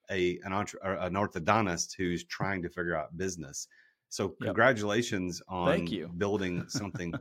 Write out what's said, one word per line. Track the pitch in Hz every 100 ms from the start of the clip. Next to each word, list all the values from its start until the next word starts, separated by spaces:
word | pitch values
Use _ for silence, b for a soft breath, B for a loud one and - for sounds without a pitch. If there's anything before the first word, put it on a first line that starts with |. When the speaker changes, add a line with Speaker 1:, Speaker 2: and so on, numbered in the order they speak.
| -
Speaker 1:
a, | 98 90 87
an | 101
entre-, | 98 101 -
or | 98 92
an | 90
orthodontist | 98 104 92 82 107 101 82 - -
who's | 92 85 -
trying | - 95 98
to | 85
figure | - 87 80
out | 64 82
business. | 95 85 71 71 - b b b b
So | - 98 -
Speaker 2:
Yep. | 110
Speaker 1:
congratulations | 104 123 113 104 107 120 101 90 87 -
on | 92 87
Speaker 2:
Thank | 170 85
you. | 101 80 87
Speaker 1:
building | 101 101 92 87 87
Speaker 2:
<laughs> |
Speaker 1:
something | 131 101 - 85 -